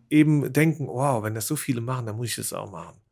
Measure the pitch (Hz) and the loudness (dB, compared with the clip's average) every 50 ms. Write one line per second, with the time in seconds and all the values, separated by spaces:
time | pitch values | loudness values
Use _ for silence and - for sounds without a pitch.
0 | _ - 151 151 151 151 151 147 127 - 127 143 156 160 156 160 139 - - 123 | _ 2 6 6 6 6 6 2 2 2 2 4 4 4 2 0 -4 -6 -2 0
1 | 135 143 131 110 101 107 110 110 110 - 156 143 - - 120 120 117 123 131 127 | 0 2 2 0 0 -2 -4 -4 -4 -4 -4 -4 -2 -2 -2 -2 -2 -4 -4 -4
2 | 117 110 104 113 123 113 - - 110 - - 92 104 104 95 82 85 85 - _ | -4 -6 -6 -6 -4 -6 -6 -6 -6 -6 -6 -6 -8 -8 -10 -14 -14 -16 -18 _
3 | _ _ | _ _